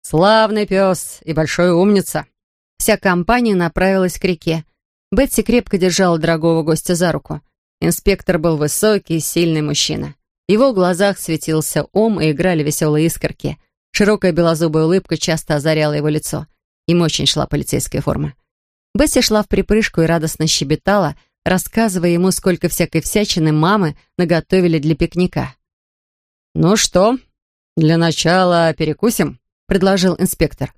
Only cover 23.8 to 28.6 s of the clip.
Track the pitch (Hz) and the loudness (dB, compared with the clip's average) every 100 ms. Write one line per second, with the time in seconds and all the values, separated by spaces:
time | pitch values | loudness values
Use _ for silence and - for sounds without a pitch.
23.8 | 165 - _ - 175 170 - 190 175 160 | 0 -4 _ -4 0 0 2 2 2 0
24.8 | 151 160 165 170 180 160 131 - _ _ | 0 0 -2 0 -2 -2 -8 -12 _ _
25.8 | _ _ _ _ _ _ _ 160 156 220 | _ _ _ _ _ _ _ 0 2 2
26.8 | - 180 208 262 _ _ _ _ _ - | 2 2 2 0 _ _ _ _ _ 0
27.8 | 156 165 165 156 165 185 180 170 | 2 2 0 0 0 2 2 2